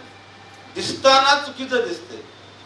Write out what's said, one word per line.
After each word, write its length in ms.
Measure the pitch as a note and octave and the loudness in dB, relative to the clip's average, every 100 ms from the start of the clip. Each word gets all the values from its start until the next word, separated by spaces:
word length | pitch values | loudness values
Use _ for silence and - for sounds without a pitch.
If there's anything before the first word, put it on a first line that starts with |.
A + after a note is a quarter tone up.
| - - - - - - - - | -16 -20 -20 -20 -20 -20 -16 -10
दिसताना 600 | - - C4+ C4+ C#4 C#4+ B3+ | -8 2 4 6 4 2 -2
चुकीचं 420 | C4 C4 A#3+ F3+ | -12 -4 -4 -4
दिसतंय. 300 | E3 - - - - - - | -8 -14 -18 -18 -20 -20 -20